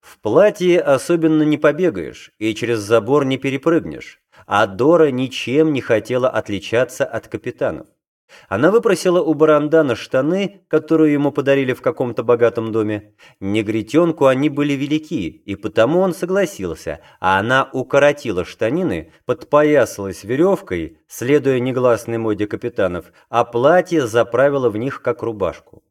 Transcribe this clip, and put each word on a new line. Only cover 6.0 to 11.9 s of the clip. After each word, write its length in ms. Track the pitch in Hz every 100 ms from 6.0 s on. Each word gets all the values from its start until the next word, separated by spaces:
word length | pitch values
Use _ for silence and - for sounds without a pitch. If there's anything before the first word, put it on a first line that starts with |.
| 104 123 127
отличаться 760 | 110 - 101 - 113 127 -
от 240 | 135 110 -
капитанов. 580 | 110 127 - 131 80 - _ _ _ _ - _
Она 220 | 98 151
выпросила 500 | 220 233 180 185 175
у 140 | 151
Барандана 600 | 147 156 151 151 160 147
штаны, 680 | 113 - 131 139 185 196 - _
которые 440 | 156 156 160 156
ему 200 | 147 143
подарили 400 | - 135 139 131
в 100 | 123
каком-то 400 | 135